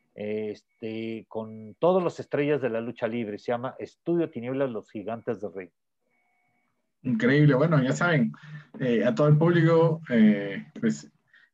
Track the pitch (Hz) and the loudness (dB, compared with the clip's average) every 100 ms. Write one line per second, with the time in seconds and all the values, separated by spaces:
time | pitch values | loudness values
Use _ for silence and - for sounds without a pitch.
0 | _ - 104 107 107 101 _ _ 113 113 | _ -12 -8 -6 -8 -12 _ _ -12 -8
1 | 113 113 - 110 110 110 110 - 170 185 | -8 -10 -12 -12 -12 -14 -18 -2 2 2
2 | 175 147 123 143 147 147 123 113 117 123 | 0 -6 -6 -2 -2 -2 -2 -4 -6 -6
3 | 113 120 107 101 - 120 127 - 104 _ | -4 -4 -6 -8 -6 -6 -6 -10 -16 _
4 | - 170 160 123 120 135 135 110 - 110 | -4 -2 -2 -6 -6 -4 -4 -6 -10 -12
5 | 98 113 117 101 101 92 90 _ _ _ | -10 -8 -8 -8 -10 -12 -16 _ _ _
6 | _ _ _ _ _ _ _ _ _ _ | _ _ _ _ _ _ _ _ _ _
7 | 127 117 123 143 147 127 165 151 127 147 | -4 0 2 6 6 4 4 2 0 0
8 | 175 151 110 - - - - - 123 117 | 0 2 0 -4 -18 -20 -18 -6 -2 0
9 | 113 117 151 151 165 170 160 165 165 160 | 0 2 4 4 4 4 4 4 4 0
10 | - 120 107 101 98 95 - - 113 - | 0 4 6 4 -2 -8 -12 -4 -4 -4
11 | - _ _ _ _ | -10 _ _ _ _